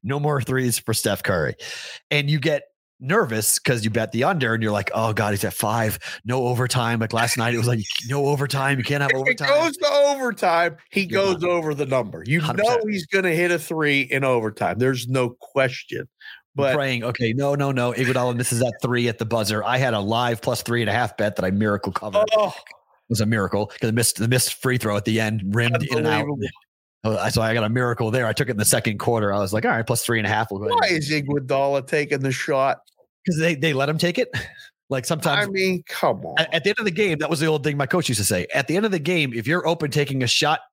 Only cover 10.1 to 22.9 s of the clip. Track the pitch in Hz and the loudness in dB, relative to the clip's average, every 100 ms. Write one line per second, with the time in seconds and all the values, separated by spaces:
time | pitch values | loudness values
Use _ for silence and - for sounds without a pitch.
10.1 | 277 254 220 190 170 170 160 _ 202 185 | 2 -2 0 2 2 2 -2 _ -4 0
11.1 | 196 196 175 175 175 156 143 135 131 104 | 0 0 0 0 0 0 -2 0 0 -2
12.1 | 82 98 160 156 - 220 240 214 202 156 | -8 -2 0 0 2 2 2 0 -4 0
13.1 | 196 185 165 175 175 156 160 151 139 131 | 0 2 2 2 0 -2 0 2 2 0
14.1 | 135 135 123 110 104 92 95 127 127 120 | 0 2 2 0 -2 -2 2 0 0 -2
15.1 | 131 120 - - 135 131 131 - - - | 0 -2 -4 -4 0 0 -2 -10 -10 -10
16.1 | _ - - _ 139 139 139 135 120 117 | _ -20 -20 _ 0 2 2 0 0 -2
17.1 | 113 117 120 139 143 139 131 123 113 127 | -2 0 2 0 2 0 2 0 0 0
18.1 | 127 123 120 123 120 123 - 123 123 120 | 2 0 0 -2 2 0 0 0 2 0
19.1 | 110 110 113 101 107 101 127 131 110 101 | -2 -2 0 0 -2 0 0 2 0 0
20.1 | 113 123 113 - 120 - 120 107 110 117 | 0 0 0 -2 -4 -2 -2 0 0 -2
21.1 | - 104 95 92 98 107 101 101 - 104 | 0 -2 0 0 2 2 0 -2 -6 -2
22.1 | 143 214 214 196 - - - _ | 0 2 2 0 -4 -20 -20 _